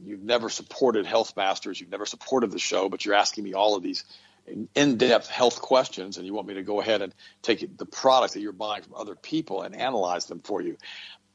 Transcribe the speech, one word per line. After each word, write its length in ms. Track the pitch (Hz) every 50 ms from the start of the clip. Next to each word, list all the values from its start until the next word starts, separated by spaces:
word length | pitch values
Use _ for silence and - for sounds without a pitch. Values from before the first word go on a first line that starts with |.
| 90
you've 200 | 101 104 95 98
never 260 | 110 120 120 113 107
supported 560 | - - 107 - - - 135 123 110 104 92
Health 300 | 87 113 113 110 - -
Masters, 420 | 104 98 98 98 - - 107 90 -
you've 120 | 90 87
never 140 | 98 98 104
supported 460 | - - - - - 135 127 117 98
the 80 | 87 87
show, 300 | - - 98 92 95 95
but 160 | 95 - -
you're 100 | 101 101
asking 280 | 104 101 - - 107 101
me 100 | 98 92
all 220 | 95 104 107 104
of 80 | 92 87
these 200 | 95 90 - - - - - _ _ _ _ _
in-, 220 | - - 104 113 - _
in-depth 520 | 143 147 143 123 110 123 117 113 107 -
health 340 | - - - 123 117 - -
questions, 560 | - - 131 127 127 - - 98 92 98 98
and 80 | 90 90
you 80 | 95 104
want 140 | 107 95
me 80 | 101 98
to 80 | 98 92
go 180 | 101 104 101
ahead 200 | 95 110 110 98
and 120 | 98 92 - _ - - _ _
take 360 | - - 110 - - - -
the 80 | - -
products 480 | - - - - 135 131 127 110 - -
that 80 | 98
you're 100 | 104 104 92
buying 300 | 92 110 107 104 98 -
from 120 | - -
other 200 | - 107 104 90
people 460 | - - - 151 160 147 - 95 92
and 140 | 92 98 98
analyze 500 | - 120 135 127 104 92 90 90 85 -
them 140 | - 85 85
for 220 | - - 104 90
you. 160 | 90 85 82 - - - - - - - - - _ _